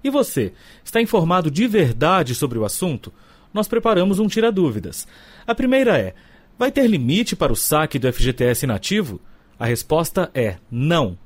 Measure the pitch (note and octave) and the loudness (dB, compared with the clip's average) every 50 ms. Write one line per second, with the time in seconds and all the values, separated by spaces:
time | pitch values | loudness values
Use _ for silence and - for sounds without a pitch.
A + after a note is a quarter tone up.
0 | - C#4 C4+ C#4+ B3 - - C#3+ G#2+ F#2 - - - - - - _ - - A3+ | -4 0 0 0 -2 0 -2 -4 -4 -4 -6 -14 -20 -20 -20 -20 _ -4 -2 -2
1 | A#3 - - G3+ E3 E3 F3+ F#3 E3+ D#3 C#3 E3 A#3+ B3 G#3 G#3+ E3 A#2+ A#2 G#2+ | 0 2 2 0 2 2 2 2 0 0 0 0 0 2 4 2 2 2 2 2
2 | D3 D#3+ F#3+ F#3 D#3+ B2 B2 - D3+ B2+ A#2 A2+ G#2+ G2+ - - - F3+ C#3 G#2+ | 2 2 2 2 2 0 -2 -4 -4 -4 -2 -2 -4 -4 -2 -4 -4 -4 -4 -6
3 | - - - _ - _ - _ _ _ - G#3 G#3 - A3+ A3+ - A3+ G#3+ F3 | -10 -14 -20 _ -20 _ -20 _ _ _ -4 -4 -4 0 -2 0 2 2 2 4
4 | F3+ G3 G3 F#3 A3 G3+ - A3 A3 A#3 G#3+ F#3+ F3 C#3+ G#2+ G#2+ F2 E2+ - - | 2 2 2 2 0 0 0 0 0 2 2 2 0 0 0 -4 -8 -8 -12 -14
5 | - - - - - - - - - - A#3 A3+ B3 B3 C4 C4+ C4+ A#3+ F#3 C3 | -16 -16 -20 -20 -20 -20 -20 -14 -6 -6 -2 -2 0 2 2 4 4 4 2 2
6 | G2 F#2 - - - - - - _ _ _ - B3 C#4 - C#4+ C4+ A3+ G#3+ D3 | 0 -2 -8 -14 -20 -20 -20 -20 _ _ _ -2 -2 0 2 2 2 4 2 2
7 | B2 A#2 D#3 G#3+ A#3+ - G3 - E3+ C#3 A2+ - - - D#3 D3+ D#3 D3+ - C3 | 2 0 0 0 0 -2 -2 -2 0 0 0 0 0 0 0 0 0 0 -2 -2
8 | A#2 B2+ A#2 - - - A#2+ - B2+ B2 A#2+ - - C3 A2 F#2+ - - G3 G#3+ | -2 -2 0 2 0 0 2 0 0 0 0 0 -2 -2 -4 -4 -4 -2 -2 -2
9 | G3 B2+ F#2+ - - - - _ _ _ _ - A#2+ A#2 A#2+ A2+ - - D#3 D#3+ | -2 -4 -8 -14 -16 -20 -20 _ _ _ _ -6 -2 -2 -2 -4 -2 0 0 0
10 | E3 - - F#3+ F3 - _ C3 A#2 G#2+ F#2 - _ _ A#2 A#2+ C3+ D#3 E3+ E3 | 0 0 -2 -2 -4 -2 _ -2 -2 -2 -4 -8 _ _ -4 -2 0 2 2 2
11 | C3+ G2 F2 - - | 0 0 -4 -10 -16